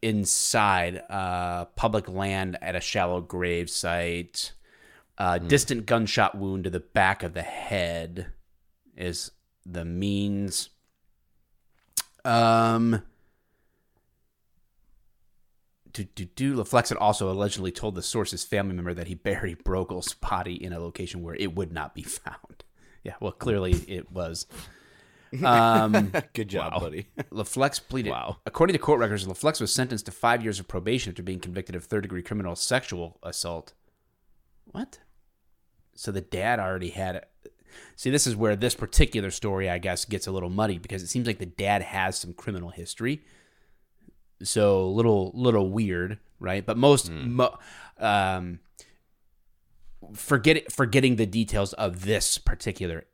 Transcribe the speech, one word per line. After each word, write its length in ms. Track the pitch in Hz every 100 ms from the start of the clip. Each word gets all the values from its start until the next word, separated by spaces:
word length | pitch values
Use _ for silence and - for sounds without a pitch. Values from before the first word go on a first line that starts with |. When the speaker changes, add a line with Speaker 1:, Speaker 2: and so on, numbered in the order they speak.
Speaker 1:
inside, 1000 | 113 107 95 - - 117 104 92 87 90 -
uh, 560 | 98 92 90 90 87 87 -
public 340 | 117 104 98
land 480 | 92 98 95 95 87
at 140 | 87 90
a 60 |
shallow 400 | - 104 90 90
grave 480 | 85 90 87 87 87
site. 840 | - 85 87 87 87 85 - - - _ _ - - _ -
Uh, 200 | 92 87
Speaker 2:
Hmm. 80 | 85
Speaker 1:
distant 380 | 135 - 120 101
gunshot 520 | 117 107 - 98 101
wound 260 | 98 95 90
to 40 |
the 100 | 90
back 440 | - 107 95 98
of 100 | 87
the 80 | 87
head 920 | 82 - - 101 87 85 82 87 87 - _ _ _ _ _ -
is 360 | 87 85 - _ _ _ 90
the 180 | 87
means. 840 | 85 87 101 101 101 98 98 - - _ _ _ _ _ _ _ _ _ _ _ _ - - _
Um, 800 | 127 117 117 113 113 117 117 110 - _ _ _ _ _ _ _ _ _ _ _ _ _ _ _ _ _ _ _ _ _ _ _ _ _ _ _ _
do, 120 | -
do, 220 | 98 - 90
do. 300 | - 135 131
LaFlex 340 | 101 123 -
had 80 | 117
also 340 | 104 104 98
allegedly 400 | 95 101 - 95
told 240 | - 107 90
the 60 |
source's 420 | - 113 101 87
family 320 | - 104 98 90
member 180 | 87
that 140 | 87 85
he 80 | 90
buried 480 | 107 98 95 82
Brogel's 500 | - 92 90 90 -
body 480 | - - 95 90 90
in 80 | 90
a 80 | 85
location 440 | 85 - 90 90
where 120 | 85 80
it 200 | 95 85
would 160 | 87
not 240 | 82 73 80
be 80 |
found. 320 | 73 - - -
<laughs> 340 | - - - _ _ -
Yeah, 120 | - -
well, 100 | 101
clearly 400 | - 123 104 92 87 -
it 240 | 92 -
was. 340 | 92 82 82 - - - - - - _ _ _ 131
Um, 680 | 156 117 113 113 110 107 98 147
Speaker 3:
<laughs> 100 | -
Good 160 | - 104
job, 240 | 95 -
Speaker 2:
Wow. 60 | 90
Speaker 3:
buddy. 280 | 85 78 107 -
<laughs> 120 | -
Speaker 1:
LaFlex 480 | 104 101 127 139 - -
pleaded. 220 | 131 107
Speaker 2:
Wow. 280 | 60 62 - -
Speaker 1:
According 280 | - 175
to 40 | 165
court 220 | - 151
records, 260 | 110 104 95
LaFlex 360 | 92 208 208
was 120 | 110
sentenced 320 | - 127 110 -
to 40 |
five 320 | - 120 120
years 160 | 110 101
of 80 | 92
probation 440 | 92 98 123 101
after 100 | 87
being 160 | 90 92
convicted 360 | 90 90 - 90
of 80 | -
third-degree 380 | 107 98 90
criminal 340 | - 104 92 87
sexual 600 | - 127 - 90 82 -
assault. 480 | 90 - 87 85 - _ _ _ _ _ _ _ _ _ -
What? 340 | 196 262 - _ _ _ _ _ _ _ _ _ -
So 160 | -
the 80 | 98
dad 400 | 87 90 107 117
already 300 | 95 95 87
had 260 | - 95 90
it. 140 | - _ - _ _ - - -
See, 140 | 127
this 180 | 147 127
is 80 | 107
where 220 | 110 101
this 180 | 120 -
particular 560 | 110 - 143 110 95
story, 380 | - 107 95 95
I 80 | 87
guess, 260 | 92 87
gets 240 | - 98 -
a 40 |
little 160 | 95 87
muddy 280 | 98 110 87
because 240 | - 98
it 60 | 87
seems 180 | 123 117
like 140 | 98
the 60 | 90
dad 360 | - 98 101
has 340 | 92 95 95 90
some 140 | 87
criminal 360 | 85 - 95 87
history. 500 | 87 85 - 117 151 _ - _ _ _ _ _ _ - _ _ _
So 460 | 92 110 104 98 92
little, 420 | 104 113 101 92
little 360 | 107 123 110 92
weird, 500 | 104 104 87 92 104 _ _
right? 240 | 92 98 98
But 100 | 113
most, 300 | 139 139 87
Speaker 2:
Hmm. 240 | 80 120 123
Speaker 1:
mo-, 200 | 127 - - - - -
um, 600 | 110 101 95 92 90 87 _ - - _ _ _ _ _ _ _ _ - - - -
forget, 580 | 104 - 139 147 160 -
forgetting 460 | - 127 135 131 113
the 80 | 104
details 480 | 107 104 107 98
of 320 | - 101 90 92
this 320 | 104 - -
particular 680 | - - - 95 92 82 -